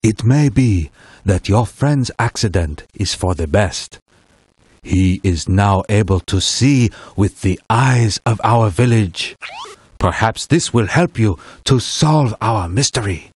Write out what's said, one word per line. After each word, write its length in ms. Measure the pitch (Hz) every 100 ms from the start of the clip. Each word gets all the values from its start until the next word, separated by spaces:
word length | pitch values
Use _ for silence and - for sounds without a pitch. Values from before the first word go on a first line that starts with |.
It 200 | 110 104
may 260 | 110 139 147
be 420 | 135 127 95 80 _ - -
that 240 | 101 90 -
your 180 | 101 120
friend's 460 | - 139 143 120 -
accident 640 | 113 - 113 90 82 71 -
is 200 | - 98
for 200 | - 92
the 140 | 82 78
best. 500 | 101 98 - - - _ _ _ _ _ _ _ _
He 380 | - 92 92 92
is 240 | 98 82 -
now 340 | 95 101 95 -
able 320 | 104 95 95
to 200 | - 95
see 500 | - - 127 139 113 - - -
with 260 | 101 -
the 180 | 98 90 _
eyes 520 | 113 131 127 113 -
of 160 | - 104
our 260 | 110 117 110
village. 680 | 90 123 117 98 - - - - - - - _ -
Perhaps 480 | 95 - 110 - -
this 260 | 165 -
will 140 | 120 104
help 320 | - 175 -
you 180 | 107 90 - -
to 160 | - 131
solve 520 | - - 151 156 131 107
our 280 | 113 110 87
mystery. 640 | 95 143 - 104 85 -